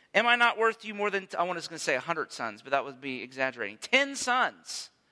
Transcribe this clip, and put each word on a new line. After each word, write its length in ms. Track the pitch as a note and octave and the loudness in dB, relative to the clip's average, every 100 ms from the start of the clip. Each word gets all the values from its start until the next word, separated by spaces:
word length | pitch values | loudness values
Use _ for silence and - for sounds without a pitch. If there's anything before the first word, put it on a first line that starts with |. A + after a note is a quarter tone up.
| _ | _
"Am 140 | F#3+ A#3 | 2 4
I 80 | A#3+ | 6
not 240 | A#3+ G#3 | 4 4
worth 220 | A3+ G#3+ | 2 0
to 60 | G#3+ | -10
you 60 | |
more 160 | G3+ G#3 | -4 -2
than," 160 | F#3+ F#3 | -2 -4
t-, 100 | - | -2
I 60 | |
was 260 | F3 F3 D3+ | 0 -2 -8
gonna 120 | D#3+ | -4
say 160 | - B2+ | 0 0
a 40 | |
hundred 320 | - C#3 C3 | 0 -4 -4
sons, 300 | - A#2 G#2 | -6 -6 -6
but 80 | C3+ | -2
that 160 | C#3 C#3 | 0 0
would 160 | B2+ | -8
be 220 | C3+ B2+ | -8 -8
exaggerating. 560 | B2+ C3 C3 A#2+ G2+ G#2+ | -8 -2 -2 -2 -8 -8
"Ten 340 | - C4 C#4 C4+ | 0 2 2 -2
sons. 760 | B3 B3+ F#3+ G#2+ - - - _ _ | 0 2 0 -2 -12 -12 -12 _ _